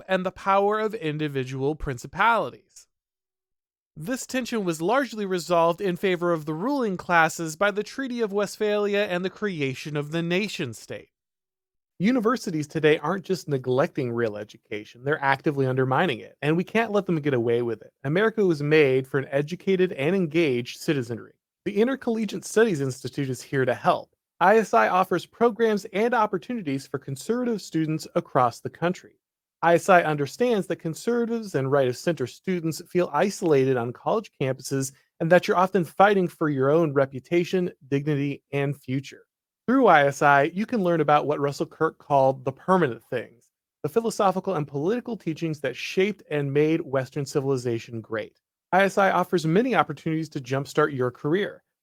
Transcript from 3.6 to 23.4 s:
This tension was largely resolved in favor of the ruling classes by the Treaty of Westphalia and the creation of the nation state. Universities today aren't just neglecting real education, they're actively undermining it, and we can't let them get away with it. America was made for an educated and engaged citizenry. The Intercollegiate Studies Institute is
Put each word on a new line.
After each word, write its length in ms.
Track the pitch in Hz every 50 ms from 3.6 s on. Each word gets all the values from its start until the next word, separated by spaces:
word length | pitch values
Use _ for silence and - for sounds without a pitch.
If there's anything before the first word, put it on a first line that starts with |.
| _ _ _ _ _ _ _ 147
This 300 | 151 185 262 247 - -
tension 360 | - 262 247 - 240 226 196
was 160 | 175 165 151
largely 460 | 165 185 233 269 285 226 - 214 208
resolved 560 | 190 185 180 156 - 175 170 165 170 175 -
in 140 | 202 190 175
favor 380 | 170 - 190 180 165 175 175 170
of 120 | 160 151
the 80 | 156 156
ruling 440 | 156 185 254 294 277 247 214 185 175
classes 580 | - - 180 170 160 160 - - 170 160 156
by 160 | 160 202 208
the 100 | 196 202
Treaty 400 | 208 - - - 269 254 247 240
of 100 | 226 202
Westphalia 760 | 196 202 208 - - - 214 214 208 208 208 208 202 202 208 202
and 160 | 180 180 185
the 60 | 185
creation 680 | - - 214 208 185 156 143 135 131 - - 160 147 151
of 140 | 143 147
the 100 | 156 170
nation 500 | 170 170 175 185 214 196 - - 165 120
state. 380 | 110 - - - 117 101 80 _ _ _ _ _ _ _ _ _ _ _ _ _ _ _ _ _ _ -
Universities 720 | 170 214 262 262 196 220 254 220 - - 170 156 147 -
today 320 | - 165 151 151 151 160
aren't 260 | - 151 185 202 -
just 240 | - 190 - - -
neglecting 600 | 147 131 131 127 127 127 151 175 - - 135 120
real 260 | 117 117 117 110 104 104
education, 680 | 104 104 - 104 _ - 107 104 107 - - 120 127
they're 200 | 139 151 147 139
actively 420 | 139 139 135 - 165 147 139 135
undermining 540 | 131 127 131 131 127 131 143 180 180 127 107
it, 180 | 104 101 - - -
and 120 | 143 160
we 80 | 175 185
can't 280 | - - 220 233 226
let 160 | 202 208 190 -
them 120 | 175 156
get 140 | 139 147 131
away 300 | 120 113 120 117 120 120
with 180 | 117 113 104
it. 100 | - - _ _ -
America 420 | 139 151 185 214 226 214 - 208
was 160 | 185 165 143
made 460 | 147 147 156 156 147 135 131 131 135 -
for 100 | - 139
an 100 | 135 -
educated 600 | 139 139 147 147 180 170 - 196 190 180 185 180 185
and 220 | - 135 156 185
engaged 640 | 196 180 156 139 170 170 147 127 120 123 - - -
citizenry. 540 | - - 156 139 120 113 120 107 107 - - _ _ _ _ _ -
The 160 | 185 208 202
Intercollegiate 640 | 226 254 269 - - 247 226 226 226 202 - 180 -
Studies 360 | - - 208 226 233 180 139
Institute 500 | 139 135 127 - - 127 - - 143 131
is 100 | 127 -